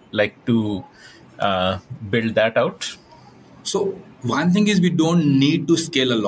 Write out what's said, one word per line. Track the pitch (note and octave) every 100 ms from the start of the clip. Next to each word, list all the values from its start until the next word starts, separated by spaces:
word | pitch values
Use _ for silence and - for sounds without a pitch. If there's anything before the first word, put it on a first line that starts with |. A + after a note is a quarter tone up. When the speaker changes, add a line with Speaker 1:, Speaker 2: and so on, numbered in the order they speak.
| -
Speaker 1:
like, | G#2+ G#2 - -
to, | A#2 G#2+ G2+ - - - - - -
uh, | G2+ F#2+ F#2 F#2+ - - G#2+
build | A#2 A2+
that | A2 A2 A#2
out? | C#3+ - - - - - - - - -
Speaker 2:
So | - G3 - - - -
one | A#2+ C3+ E3+
thing | F#3+ G#3+
is | G3+
we | F3
don't | D3 D#3+ E3+ D3 C3+
need | C#3 E3 -
to | E3
scale | - C3+ B2+
a | A#2